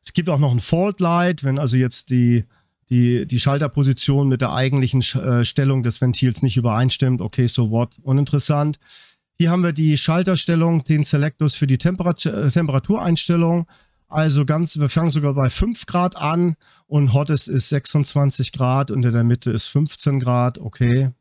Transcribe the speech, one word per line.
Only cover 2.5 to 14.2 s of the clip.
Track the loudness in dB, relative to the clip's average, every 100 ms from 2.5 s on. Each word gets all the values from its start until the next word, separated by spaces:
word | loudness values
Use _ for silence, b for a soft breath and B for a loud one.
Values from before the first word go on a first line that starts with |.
| _ _ _ _
die, | 2 2 0 -2
die | -2
Schalterposition | 0 0 -2 0 0 0 0 2 2
mit | 0
der | -2
eigentlichen | -2 0 0 0 0
Sch-, | 0 -2
äh, | 0 0 0
Stellung | 0 0 0
des | -2 -2
Ventils | -2 0 0 0
nicht | 0 0
übereinstimmt. | 0 0 0 0 0 -2
Okay, | -4 -2 0
so | 0 0
what? | 0 -2 _
Uninteressant. | -2 0 2 0 0 0 0 -4 B B B B _ _
Hier | 0
haben | 2
wir | 0
die | 0 2 2
Schalterstellung, | 2 0 0 0 0 0 2 0
den | 0 0 2
Selectors | 0 -2 0 -2 0
für | 0
die | 2
Temperat-, | 0 0 -2 -2 -4
äh, | 0 0
Temperatureinstellung. | 2 0 -2 0 -2 2 0 2 2 2 0 -4 b b b b
Also | -2